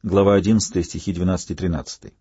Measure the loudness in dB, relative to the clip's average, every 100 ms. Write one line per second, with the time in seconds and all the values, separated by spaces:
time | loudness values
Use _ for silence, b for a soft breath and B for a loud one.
0 | 0 2 4 4 4 2 2 -4 -4 -6
1 | -6 -2 -2 -2 -4 -4 -4 -4 -8 -16
2 | -20 _